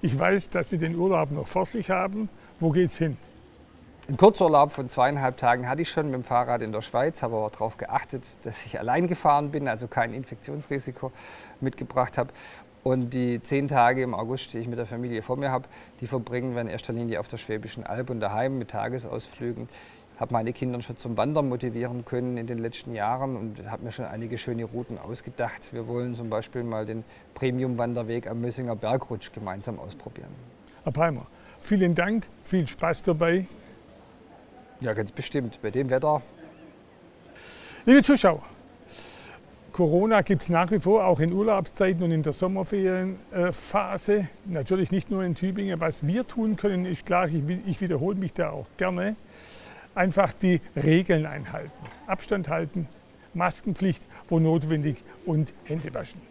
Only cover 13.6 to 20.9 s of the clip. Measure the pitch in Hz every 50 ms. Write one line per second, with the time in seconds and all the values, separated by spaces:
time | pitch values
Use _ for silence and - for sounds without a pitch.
13.6 | 139 139 143 131 120 120 127 131 127 123 117 90 110 113 127 131 - - - 117
14.6 | 113 120 120 117 120 104 123 120 123 123 117 110 107 - 127 135 139 139 131 127
15.6 | 131 - - - - - - - 131 110 - 127 113 - 120 127 123 131 123 120
16.6 | 117 110 87 120 - - 120 117 120 117 113 - 104 - - 113 - - 110 107
17.6 | 107 113 - - 110 - 98 117 127 127 127 113 107 101 101 110 120 131 135 131
18.6 | 120 - - 107 104 110 123 131 117 - - 113 110 - - - - 120 117 110
19.6 | 117 120 - - - - - - - - - - 117 - 120 117 110 117 120 -
20.6 | - 127 123 120 120 -